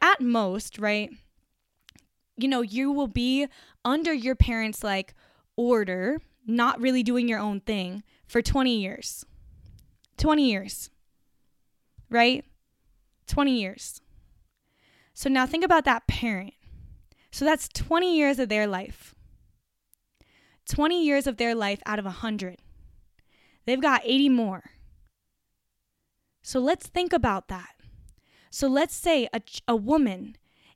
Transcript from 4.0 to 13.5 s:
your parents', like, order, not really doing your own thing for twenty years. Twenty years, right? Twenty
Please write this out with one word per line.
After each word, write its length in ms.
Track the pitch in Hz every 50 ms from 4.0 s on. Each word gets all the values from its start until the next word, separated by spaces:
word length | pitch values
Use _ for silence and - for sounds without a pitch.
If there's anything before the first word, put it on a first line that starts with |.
| 320 330 311
your 220 | 254 226 254 254
parents', 480 | - - 247 233 226 220 220 208 - -
like, 320 | 208 196 196 190 - - _ _ _ _ _ _ _ -
order, 640 | - 240 240 247 220 208 190 180 185 185 233 302 330 - _ _ _ 254
not 360 | 220 226 240 240 247 - 233
really 220 | 240 262 254 254 226
doing 260 | 240 240 247 240 240
your 100 | 220 208
own 220 | 208 214 202 196
thing 420 | - - 214 202 180 180 185 208 - _ _ _ _
for 140 | - - 233
twenty 400 | 226 - - 269 262 254 233 214
years. 440 | 196 190 214 - - - - - - _ - - - - - - - - - - _ _ _ _ _ _ _
Twenty 340 | - - 311 339 302 277 247
years, 380 | 208 190 190 202 - - - - _ _ _ _ _ _ _ _ _ _ _ _ _ _ _ _ _ _ _ _ _ - - -
right? 340 | 233 233 233 247 254 - - _ _ _ _ _ _ _ _ _ _ _ _ _ _ _ _
Twenty 320 | - - 285 285 277